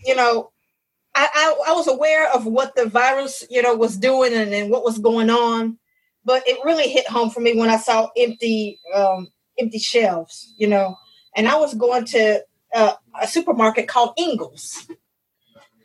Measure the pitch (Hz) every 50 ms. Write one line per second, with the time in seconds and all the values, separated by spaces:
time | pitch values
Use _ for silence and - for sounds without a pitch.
0 | - 262 262 254 247 240 233 226 233 - _ _ _ _ _ _ _ _ _ _
1 | _ _ - 262 285 302 - 302 311 320 302 - 285 311 330 349 311 277 262 247
2 | 302 311 311 311 311 285 269 247 220 220 226 254 269 262 - 254 240 220 208 240
3 | 247 262 262 269 277 269 - - - - 240 247 240 247 233 220 226 208 185 190
4 | 202 254 262 262 254 247 233 226 214 202 202 202 208 202 226 240 220 240 226 220
5 | 208 226 226 226 220 220 233 240 240 233 226 226 226 226 226 - _ _ _ _
6 | _ _ _ _ _ 226 254 262 254 247 262 269 262 311 330 311 285 254 262 269
7 | - - 226 247 233 226 - 247 233 233 233 226 226 226 226 226 - - 226 220
8 | 220 - - 233 247 233 226 - 240 226 220 220 214 208 202 - _ 170 190 202
9 | 196 190 190 185 185 - _ _ _ _ _ - 247 226 220 214 - - - 240
10 | 220 190 175 165 165 - - - - 226 _ - 214 208 208 196 196 185 185 -
11 | _ _ _ _ _ _ - 214 214 240 285 311 311 285 240 214 247 240 247 247
12 | 233 - - 233 220 214 214 202 - - _ _ _ _ 226 226 214 202 - -
13 | _ _ - - 214 - - 330 339 349 277 233 220 220 214 240 233 - - 254
14 | 240 233 - 311 349 339 262 - - - - - - - - - - - 330 -
15 | _ _ _ _ _ _ _ _ _ _ _ - - _ _ _ _